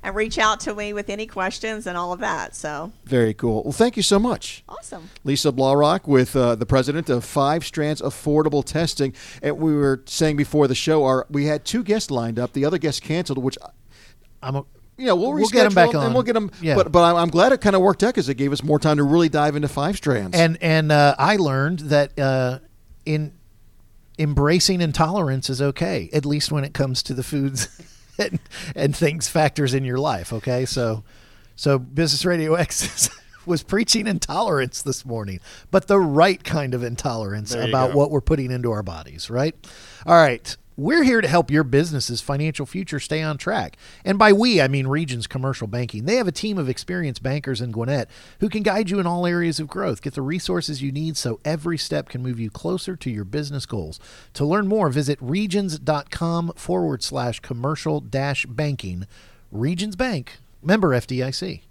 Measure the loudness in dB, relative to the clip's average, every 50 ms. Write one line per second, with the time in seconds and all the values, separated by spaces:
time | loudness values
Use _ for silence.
0 | -8 -6 -4 -2 -4 -2 0 2 2 2 2 0 -4 -8 -8 -6 -6 -6 -6 -8
1 | -6 -6 -6 -8 -8 -10 -6 -4 -4 -4 -6 -6 -8 -8 -8 -8 -8 -8 -6 -6
2 | -6 -6 -6 -6 -4 -6 -4 -6 -8 -10 -12 -10 -10 -8 -8 -8 -10 -12 -14 -18
3 | -8 -2 2 2 2 2 0 -2 -2 -2 -2 -2 -2 -4 0 2 2 2 2 -2
4 | 0 2 2 2 2 0 -2 -4 -8 -12 -14 -14 _ -18 -18 -18 -16 -16 -16 -16
5 | -18 -18 -20 -10 -4 -2 -2 0 0 0 2 2 2 4 4 6 4 4 2 0
6 | 0 4 6 6 6 4 2 2 2 2 2 0 0 2 2 2 2 2 -2 -4
7 | -2 -2 -2 -2 -2 -2 0 0 2 2 2 0 -4 -6 -4 -4 -2 -2 -2 -2
8 | -4 -6 -8 -6 -4 0 2 2 2 4 2 0 -2 0 -2 -2 -2 -2 0 -2
9 | -2 -2 -2 -8 -18 -20 -18 -6 -4 -4 -2 0 0 2 2 4 4 2 2 0
10 | -4 -10 -2 0 2 2 2 2 0 2 4 4 4 4 2 0 0 2 2 4
11 | 4 4 2 2 0 -2 -2 -2 0 0 -2 -2 -4 -4 -4 -4 0 0 0 0
12 | 0 -2 -4 -2 -2 -2 -2 -4 -4 -4 -2 0 0 0 0 0 -2 -2 -4 -4
13 | -4 -4 -4 -2 -2 -4 -4 -2 -2 -4 -4 -4 -16 -20 _ _ _ -20 -20 -20
14 | -20 -20 -20 _ _ _ -20 -12 -8 -6 -6 -6 -6 -8 -20 -20 -20 -20 _ -6
15 | 0 2 2 2 2 0 2 0 0 2 6 6 6 6 8 6 6 6 4 0
16 | 0 2 2 2 2 2 0 0 0 -2 -8 -4 -2 2 4 4 2 4 4 6
17 | 6 6 4 4 2 2 4 4 6 6 4 4 2 2 4 6 4 4 4 4
18 | 2 0 2 0 -2 -2 0 0 0 0 0 -2 0 0 0 2 4 2 4 4
19 | 4 4 6 4 4 4 2 2 2 2 0 0 -4 -4 -2 -2 -2 -2 -4 -2
20 | -2 0 0 0 -2 -2 2 4 4 4 2 0 0 2 2 2 4 4 6 6
21 | 6 6 6 4 4 2 4 4 2 2 2 2 0 0 -2 -4 -2 2 4 4
22 | 4 2 0 -2 0 0 2 2 0 0 -2 -6 -12 _ _ -20 _ _ -20 -14
23 | _ -2 -2 -2 -2 -4 -10 -18 -20 -20 _ _ -20 -20 _ -20 -20 _ _ -20
24 | _ _ -4 -2 -2 0 2 4 4 4 4 4 4 2 2 2 0 0 2 2
25 | 2 2 2 0 0 0 0 -2 -2 -4 -2 0 0 0 0 -2 -2 -2 -2 -4
26 | -6 -2 -2 -2 0 0 0 0 0 -2 -2 -2 -4 -4 -2 -2 -2 0 0 -4
27 | -4 -4 -4 -6 -4 -4 -2 -2 -2 -2 -2 -4 -6 -8 -8 -20 -20 -20 -20 -20
28 | -20 _ -4 -4 -4 -2 -2 -6 -8 -8 -16 -14 -12 -10 -6 -2 0 0 0 2
29 | 0 0 0 -2 -6 -2 0 2 2 2 2 0 0 0 0 0 -2 -2 -2 -2
30 | -2 -2 -2 -4 -6 -8 -8 -6 -4 -2 -2 -2 -2 -4 -2 -2 -2 -2 -2 -4
31 | -8 -14 -20 -20 -20 -20 -20 -20 -20 -20 _ -4 2 2 2 2 0 -4 -2 0
32 | 0 2 0 0 0 0 0 2 2 2 2 2 0 -2 -2 -4 -6 -6 -2 -2
33 | -2 -2 -2 -10 -20 -20 -20 -18 -4 -2 -2 -2 -2 -2 -2 -2 0 0 0 0
34 | 0 -2 -2 -4 -4 -4 -2 -2 0 0 0 0 -2 -2 -6 -8 -6 -6 -6 -6
35 | -6 -8 -8 -6 -6 -8 -8 -10 -12 -16 -20 -20 -12 0 0 0 2 4 4 4
36 | 4 4 6 6 6 6 4 0 -4 -4 -4 -2 -2 -2 -4 -4 -4 -6 -6 -4
37 | -4 -4 -4 -4 -6 -6 -6 -8 -8 -6 -6 -4 -2 0 2 2 2 2 4 2
38 | 2 4 2 0 2 2 0 0 0 -4 -4 -2 -2 -2 -2 -2 -4 -6 -10 -12
39 | -14 -16 -16 -16 -12 -4 -2 0 0 0 -2 -6 -20 -20 -20 -20 -20 -20 -20 -14
40 | 2 6 8 8 8 6 4 -2 -8 -12 -14 -14 -16 -20 -10 -6 -2 2 4 4
41 | 4 6 4 4 2 4 4 2 2 4 2 2 2 4 4 2 2 2 -2 -4
42 | -4 -4 -6 -8 -4 -4 -4 -2 -2 -4 -4 -6 -8 -8 -6 -10 -8 -6 -6 -8
43 | -6 -4 -4 -2 -2 -4 -4 -4 -4 -4 -2 -2 -4 -6 -10 _ -20 -20 -20 -10
44 | -4 -2 2 6 8 8 8 6 6 4 4 4 4 4 2 0 0 0 -2 -2
45 | -2 -4 -6 -8 -8 -6 -6 -4 -4 -4 -4 -4 -6 -6 -4 -6 -6 -6 -6 -6
46 | -2 0 0 0 0 0 -4 -4 -4 -4 -2 -2 -2 -4 -4 -6 -6 -8 -6 -4
47 | -4 -4 -6 -6 -4 -4 -4 -4 -4 -4 -4 -4 -4 -6 -4 -4 -2 -2 -2 -2
48 | -4 -6 -10 -20 -20 -20 -6 -4 -4 -2 -2 0 0 0 0 0 -2 -2 -2 0
49 | 0 0 0 0 0 0 0 0 0 -2 -2 -4 -6 -8 -6 -6 -4 -4 -4 -4
50 | -8 -8 -6 -6 -6 -4 -4 -4 -4 -4 -4 -4 -4 -4 -6 -6 -6 -6 -4 -4
51 | -6 -6 -6 -4 -4 -6 -6 -4 _ -4 -4 -4 -4 -4 -4 -4 -4 -4 -4 -6
52 | -6 -6 -10 -8 -6 -6 -6 -6 -6 -8 -8 -8 -6 -4 -4 -4 -6 -8 -10 -8
53 | -8 -6 -6 -6 -8 -6 -6 -6 -6 -6 -8 -10 -8 -8 -8 -8 -8 -8 -12 -16
54 | -18 -20 -20 -20 -20 -20 -6 -4 -2 0 2 0 2 2 2 2 2 2 0 0
55 | 0 0 -2 -4 -4 -4 -2 -2 -2 0 -2 -2 -2 -2 -6 -6 -2 -2 -2 -2
56 | -4 -8 -8 -4 -4 -2 -2 -2 -2 -4 -8 -10 -6 -4 -2 0 0 -2 -2 -4
57 | -6 -6 -4 -4 -4 -4 -4 -8 -8 -10 -8 -4 -4 -4 -4 -4 -2 -4 -4 -4
58 | -4 -4 -4 -2 -2 -2 -2 -4 -6 -6 -4 -4 -2 -2 -4 -4 -6 -8 -8 -8
59 | -8 -10 -14 -20 -20 -20 -20 -20 -20 -12 -6 -2 -2 -2 -2 -2 -4 -6 -4 -4
60 | -4 -2 -2 -4 -6 -10 -18 -20 -20 _ -20 -10 0 2 2 4 4 4 2 2
61 | 0 -2 -4 -4 -4 -4 -4 -6 -8 -8 -10 -12 _ _